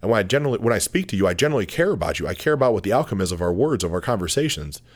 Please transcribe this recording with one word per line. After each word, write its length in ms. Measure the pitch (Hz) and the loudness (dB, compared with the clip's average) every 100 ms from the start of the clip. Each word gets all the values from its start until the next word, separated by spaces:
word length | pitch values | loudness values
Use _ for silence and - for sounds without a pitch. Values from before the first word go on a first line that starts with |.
And 100 | 95 | 2
when 80 | 113 | 2
I 40 | |
generally, 360 | 95 139 147 120 | 2 0 0 0
when 140 | 113 | 2
I 60 | 110 | 2
speak 300 | - 180 185 | 0 -2 -2
to 80 | 98 | 0
you, 100 | 95 | 2
I 60 | |
generally 320 | 90 147 143 95 | 2 0 0 -2
care 240 | - 175 | 0 0
about 280 | 175 80 78 | 0 -2 -2
you. 80 | 78 | -4
I 80 | |
care 200 | 98 - | -4 0
about 180 | 147 131 | 2 4
what 100 | 110 | 2
the 100 | 95 | 2
outcome 260 | 117 156 101 | 0 0 -2
is 120 | 92 | -2
of 100 | 87 | 0
our 100 | 87 | 0
words, 320 | 90 147 127 | 2 2 0
of 80 | 90 | -2
our 80 | 87 | -2
conversations. 800 | - 117 90 - 151 - 73 - - | -2 -2 -2 0 -2 -2 -8 -12 -18